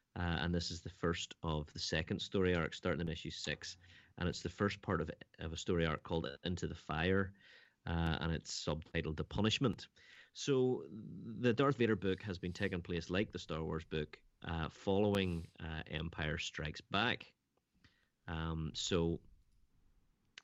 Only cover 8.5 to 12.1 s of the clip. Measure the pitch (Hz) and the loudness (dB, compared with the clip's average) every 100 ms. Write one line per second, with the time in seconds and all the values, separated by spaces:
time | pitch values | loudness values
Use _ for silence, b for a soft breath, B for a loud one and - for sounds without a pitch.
8.5 | - - 78 - 82 78 78 78 - 107 | -6 -2 -4 -2 -2 -2 -4 -2 2 2
9.5 | - 120 - - B B B B - - | 4 2 0 -8 B B B B -4 2
10.5 | 131 127 117 73 107 107 - 117 107 123 | 4 4 2 -4 -12 -12 -10 -10 0 4
11.5 | 113 139 120 113 95 95 | 6 4 6 4 4 2